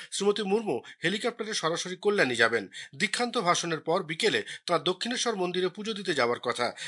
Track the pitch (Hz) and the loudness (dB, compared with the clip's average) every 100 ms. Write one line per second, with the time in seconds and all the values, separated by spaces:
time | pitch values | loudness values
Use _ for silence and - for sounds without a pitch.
0 | - - 202 208 196 214 208 120 - - | -10 -2 0 0 2 0 0 -4 -4 -4
1 | 165 202 240 240 214 214 165 165 180 180 | -2 0 -2 -4 -6 -2 -2 -2 -6 -2
2 | 208 202 139 117 117 113 95 - - 139 | 0 4 4 4 4 2 -2 -12 -14 -4
3 | - - 240 240 175 165 175 156 - 180 | -2 0 0 2 2 2 0 -2 2 0
4 | 156 160 214 120 - - - 165 160 185 | 0 0 2 2 -2 -8 0 2 2 -2
5 | 233 247 240 202 180 180 180 190 214 202 | -4 -2 -2 0 -2 0 -2 -4 -6 -4
6 | 180 143 120 120 123 117 117 - | -2 2 2 2 -2 -2 -2 -4